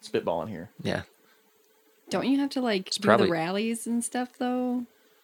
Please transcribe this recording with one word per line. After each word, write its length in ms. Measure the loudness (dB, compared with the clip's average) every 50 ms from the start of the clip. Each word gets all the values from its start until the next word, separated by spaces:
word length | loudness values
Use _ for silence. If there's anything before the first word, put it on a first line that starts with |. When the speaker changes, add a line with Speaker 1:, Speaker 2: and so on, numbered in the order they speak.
Speaker 1:
spitballing 480 | -8 -4 -4 -2 0 0 -2 -2 -4 -6
here. 180 | -8 -10 -10 -12 _ -6
Speaker 2:
Yeah. 200 | -4 -4 -2 -4 -4 -8 _ _ _ _ _ _ _ _ _ _ _ _ _ _ _ _ _ _ _ -4
Speaker 3:
Don't 160 | -2 0 2 2
you 100 | 2 2
have 120 | 2 0
to, 100 | 0 -2
like, 280 | 0 0 0 0 -2 -4
Speaker 2:
It's 80 | -4 2
Speaker 3:
do 80 | 4
Speaker 2:
probably 200 | 6 6 6 6
Speaker 3:
the 60 | 4
rallies 540 | 2 0 0 -2 -2 -2 -2 -2 -2 -4 -4
and 180 | -2 -2 -2 -2
stuff, 260 | -4 -4 -6 -6 -6 -6 -4
though? 460 | -4 -2 -2 -2 -2 -2 -2 -4 -4 -8 _ _ _ _ _ _